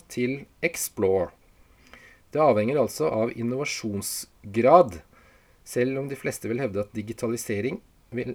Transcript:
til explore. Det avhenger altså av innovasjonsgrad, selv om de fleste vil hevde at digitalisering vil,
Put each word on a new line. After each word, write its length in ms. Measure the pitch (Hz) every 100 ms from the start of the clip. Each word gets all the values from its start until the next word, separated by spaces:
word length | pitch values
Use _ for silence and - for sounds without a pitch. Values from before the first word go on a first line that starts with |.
| -
til 220 | - 123 139 - _
explore. 720 | 170 - - - 98 95 85 - _ _ - _ - - - - _
Det 160 | 143
avhenger 380 | 151 107 107 147
altså 260 | 113 - 151
av 240 | 110 117
innovasjonsgrad, 1700 | - 117 127 147 - 110 101 - - - _ 104 104 120 170 135 82 - - - - _ _
selv 380 | - 127 127 135
om 100 | 139
de 80 | 139
fleste 320 | 147 - 104
vil 80 | 120
hevde 240 | 131 95
at 80 | 104
digitalisering 880 | 107 104 113 117 117 - 101 117 196 - _ _
vil, 220 | 120 127